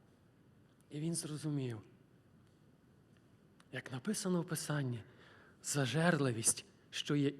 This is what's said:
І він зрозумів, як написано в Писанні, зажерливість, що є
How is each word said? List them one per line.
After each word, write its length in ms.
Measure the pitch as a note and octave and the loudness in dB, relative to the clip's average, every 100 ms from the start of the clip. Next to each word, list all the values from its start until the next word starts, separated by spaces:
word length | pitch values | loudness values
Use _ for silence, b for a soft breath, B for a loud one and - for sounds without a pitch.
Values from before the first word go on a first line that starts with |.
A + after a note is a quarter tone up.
| - - - - - - - - - | -20 -20 -20 -20 -20 -20 -20 -20 -14
І 80 | D3 | -4
він 160 | D#3+ E3+ | -2 -2
зрозумів, 600 | D#3 D3 D3+ D3 C3 A2 - - - - - - - - - - - - - - - - - - - | -4 -4 -2 -2 -2 -6 -10 -20 -20 -20 -20 -20 -20 -20 -20 -20 -20 -20 -20 -20 -20 -20 -20 -20 -12
як 200 | C3 - | -12 -8
написано 500 | C3 G#3 G#3+ F#3+ F3+ | -8 -4 -2 0 0
в 40 | E3 | 0
Писанні, 540 | D#3 - D3 C3 A#2+ - b b b b b | -4 -2 0 0 -4 -8 b b b b b
зажерливість, 1040 | - C#3+ C3 C#3 E3+ D#3+ C3+ A2+ A2+ - - - - | -2 0 2 4 4 4 4 2 2 0 -4 -20 -12
що 240 | - - D3 | -8 0 2
є 180 | C#3 C#3 | 2 0